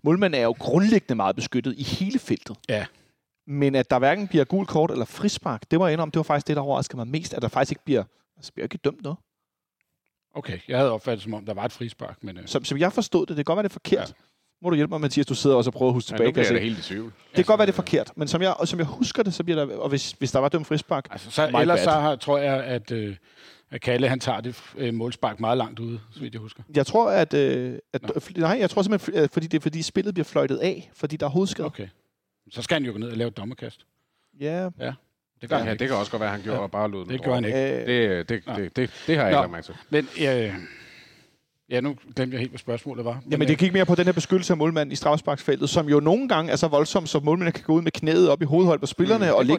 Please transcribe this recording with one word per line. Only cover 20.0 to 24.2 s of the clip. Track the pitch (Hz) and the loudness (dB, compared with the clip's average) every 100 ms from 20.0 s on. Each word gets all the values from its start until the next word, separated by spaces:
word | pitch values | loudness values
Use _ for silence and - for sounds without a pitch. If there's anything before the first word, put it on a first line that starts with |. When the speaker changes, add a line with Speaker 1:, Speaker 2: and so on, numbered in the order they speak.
| - | -4
Speaker 1:
hvis | - 135 | -4 -2
der | 131 | 2
var | 139 | 2
dømt | 165 147 | 0 -2
frispark, | 151 - 147 - | -4 -2 -4 -4
Speaker 2:
Altså, | - 113 | -14 -6
så, | - 156 | 0 2
Speaker 1:
my | 120 | 4
Speaker 2:
ellers | 175 170 | 4 4
Speaker 1:
bad. | |
Speaker 2:
så | 180 | 4
har, | 156 151 131 | 4 2 0
tror | - 143 | 0 0
jeg, | 143 135 | 2 0
at, | 127 123 113 | -2 -6 -4
øh, | 117 104 95 _ _ - - _ | -6 -6 -8 _ _ -20 -20 _
at | 127 | -6
Kalle, | - 123 131 | 0 2 2
han | |
tager | 131 | 0